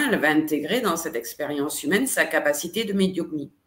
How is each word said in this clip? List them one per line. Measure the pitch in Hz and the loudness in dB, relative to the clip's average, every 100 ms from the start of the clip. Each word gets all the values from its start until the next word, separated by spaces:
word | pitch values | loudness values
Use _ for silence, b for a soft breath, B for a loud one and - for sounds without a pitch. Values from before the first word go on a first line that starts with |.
| 285 | 2
elle | 175 | 2
va | 151 | 4
intégrer | 151 156 147 156 247 | 4 2 0 0 0
dans | 208 165 | 0 0
cette | 160 117 | -4 -6
expérience | - - 143 143 147 - | -8 -6 -4 -2 -4 -4
humaine | 139 202 262 | 0 2 2
sa | 170 156 | 0 2
capacité | 156 147 143 170 220 | 2 2 0 -2 -4
de | 208 | 0
médiumnie. | 196 190 165 156 151 135 _ | 2 2 0 -4 -6 -10 _